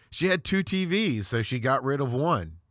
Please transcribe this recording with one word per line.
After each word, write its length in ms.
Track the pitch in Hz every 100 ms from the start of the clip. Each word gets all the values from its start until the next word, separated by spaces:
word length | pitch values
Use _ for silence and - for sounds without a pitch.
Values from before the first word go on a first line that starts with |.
| -
She 160 | - 175
had 160 | 180
two 220 | - 196
T 200 | - 190
Vs, 440 | 180 196 214 113 98
so 140 | 120
she 180 | 107 127
got 240 | 123 131
rid 160 | 131 139
of 120 | 135
one. 420 | 123 160 139 80 82 _